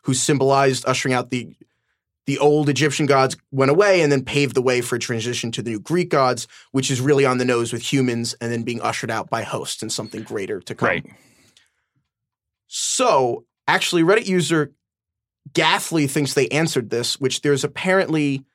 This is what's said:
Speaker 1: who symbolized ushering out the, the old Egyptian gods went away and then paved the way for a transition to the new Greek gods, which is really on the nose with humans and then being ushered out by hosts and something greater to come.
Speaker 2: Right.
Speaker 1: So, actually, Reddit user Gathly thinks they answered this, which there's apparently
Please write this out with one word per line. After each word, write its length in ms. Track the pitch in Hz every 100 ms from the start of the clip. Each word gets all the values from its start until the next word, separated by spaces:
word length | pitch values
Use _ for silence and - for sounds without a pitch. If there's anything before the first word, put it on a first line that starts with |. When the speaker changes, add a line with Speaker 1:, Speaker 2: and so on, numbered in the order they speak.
Speaker 1:
who 100 | -
symbolized 680 | 127 - 143 135 139 139 123 131
ushering 260 | 127 135
out 160 | 127 123
the, 180 | 127 98 - _ _ _ _ _ _ -
the 120 | 139
old 320 | 147 151 147
Egyptian 340 | 131 151 139
gods 320 | 143 139 165 - _
went 200 | 131 135
away 280 | 156 202 185
and 100 | 151
then 140 | 139
paved 300 | 127 143 135
the 80 | 131
way 180 | 123 123
for 160 | 120 120
a 40 |
transition 500 | - 117 117 117 117
to 80 | 117
the 100 | 113
new 80 | 107
Greek 280 | 98 175 175
gods, 380 | 151 135 147 - - _
which 200 | 135 131
is 120 | 127
really 240 | 135 139 135
on 100 | 127
the 80 |
nose 260 | 127 120 117
with 220 | 120 -
humans 420 | 135 127 120 117 -
and 100 | 117
then 120 | 117
being 180 | 117 117
ushered 300 | 110 113 113
out 180 | 110 -
by 140 | 113
hosts 400 | 104 113 - -
and 100 | 110
something 300 | - 107 107
greater 380 | 104 110 95 98
to 140 | -
come. 140 | 107 113
Speaker 2:
Right. 180 | 85 - - _ _ _ _ _ _ _ _ _ _ _ _ _ _ _
Speaker 1:
So, 760 | - - - 247 151 123 - - _ -
actually, 360 | 180 - 175
Reddit 240 | 165 220 202
user 460 | 185 147 160 139 _ _ _ _ _ _ _ 139
Gathly 540 | - 160 202 - 160 143
thinks 260 | 156 139
they 140 | 143 127
answered 420 | 143 160 131 107
this, 280 | 117 120 -
which 240 | 131 -
there's 220 | 147 139
apparently 800 | 139 - 185 190 160 156 147 131 -